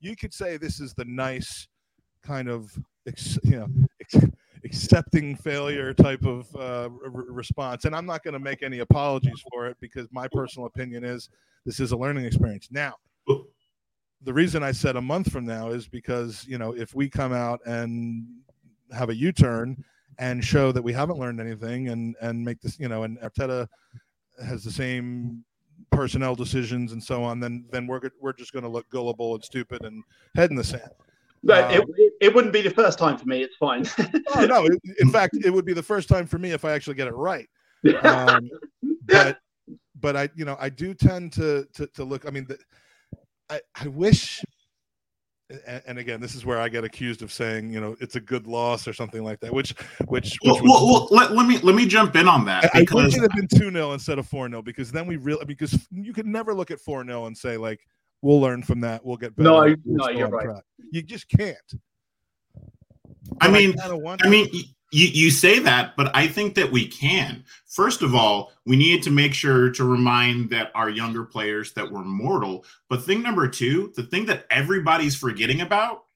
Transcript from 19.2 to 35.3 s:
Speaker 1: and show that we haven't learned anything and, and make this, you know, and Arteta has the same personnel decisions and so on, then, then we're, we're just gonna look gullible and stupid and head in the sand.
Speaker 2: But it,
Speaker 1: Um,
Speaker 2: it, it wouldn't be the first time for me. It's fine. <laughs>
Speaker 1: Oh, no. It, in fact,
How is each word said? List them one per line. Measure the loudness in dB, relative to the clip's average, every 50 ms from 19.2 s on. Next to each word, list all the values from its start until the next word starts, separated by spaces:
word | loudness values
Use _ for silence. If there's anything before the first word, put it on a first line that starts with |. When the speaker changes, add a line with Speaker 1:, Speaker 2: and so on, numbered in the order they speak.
| -4 -2 2 2 2 2 2 -2 -6 -8 -10 -12 -16 _ _ _ _ _ _ -10
Speaker 1:
and | -8 -6 -6 -6 -2
show | 0 2 2 2 2 0
that | 0 -4
we | -4 -4
haven't | -4 -4 -4 -6 -6
learned | -8 -8 -8 -8
anything | -10 -10 -10 -10 -10 -10 -8 -8 -8 -8
and, | -8 -8 -8 -8 -10 -10
and | -10 -8 -8 -8 -8
make | -8 -10 -10
this, | -10 -12 -10 -10
you | -10 -8
know, | -6 -8 -8
and | -8 -10 -12
Arteta | -14 -12 -8 -6 -6 -6 -6 -6 -8 -10 _ _ _ _ _ -20 _ _ _ _ _ _ _ -16 -12
has | -12 -12 -10 -10
the | -10 -8
same | -8 -6 -6 -6 -6 -8 -8 -10 -10 -10 -12 -12 -14 -18 _ _ _ _ _ _ _ -4 _ -2
personnel | -2 0 -2 -4 -4 -4 -4 -4
decisions | -6 -6 -4 -4 -4 -4 -4 -4 -6 -6 -6 -10
and | -12 -10
so | -6 -6 -4 -4
on, | -4 -6 -6
then, | -8 -8 -8 -10 -12 -10
then | -10 -10 -8
we're, | -8 -8 -8 -10 -12 -12 _
we're | -10 -10 -10
just | -10 -14 -14 -12
gonna | -12 -10 -8
look | -10 -10 -10 _
gullible | -8 -6 -6 -6 -6 -6 -6 -6 -6
and | -8 -10
stupid | -10 -10 -10 -10 -10 -12 -14 -14
and | -16 -16 -18 -20 _ _ _ _ _ 0
head | 2 2 2
in | 2
the | -2 -4
sand. | -6 -8 -10 -12 -16 -20 _ _ _ _ _ _ _ _ _ 6
Speaker 2:
But | 6 8 8 6 6 4
it, | 2 2
Speaker 1:
Um, | 2 4
Speaker 2:
it, | 6 6 6 6 4
it | 4 6 6
wouldn't | 6 4 4 2
be | 0 0
the | 2
first | 2 4 4 4 2 2
time | 0 0 0
for | -2 -4
me. | -4 -4 -4 -4
It's | -6 -4
fine. | -4 -2 -2 0 -2 -4 -4
<laughs> | -4 -4 -4 -2 -2 -4 -4 -2 2
Speaker 1:
Oh, | 2 4
no. | 4 4 4 4
It, | 4 2 2 -2 -6 0 2
in | 4 4
fact, | 6 4 2 2